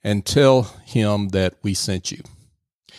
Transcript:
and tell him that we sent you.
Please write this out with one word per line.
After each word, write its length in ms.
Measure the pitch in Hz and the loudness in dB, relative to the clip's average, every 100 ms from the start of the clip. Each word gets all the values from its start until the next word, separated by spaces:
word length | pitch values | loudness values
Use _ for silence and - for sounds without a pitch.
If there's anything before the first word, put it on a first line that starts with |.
and 220 | 104 104 - | -4 -4 0
tell 380 | 139 135 131 110 - | 2 4 4 0 -8
him 460 | - 117 107 104 101 | -6 -2 0 0 -2
that 240 | 95 92 - | 0 -2 -2
we 100 | 104 | -6
sent 400 | 95 - 92 - | -4 -4 -6 -6
you. 80 | - - - _ _ _ _ _ | -12 -16 -20 _ _ _ _ _